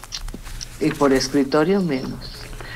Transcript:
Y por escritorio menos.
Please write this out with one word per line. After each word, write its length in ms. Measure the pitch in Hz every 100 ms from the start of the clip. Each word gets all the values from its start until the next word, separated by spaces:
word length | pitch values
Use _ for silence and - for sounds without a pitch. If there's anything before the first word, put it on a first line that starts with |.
| - - - - - - - -
Y 80 | 151
por 220 | 147 143
escritorio 680 | 135 - 143 131 151 160 202
menos. 500 | 175 131 - - - - - - -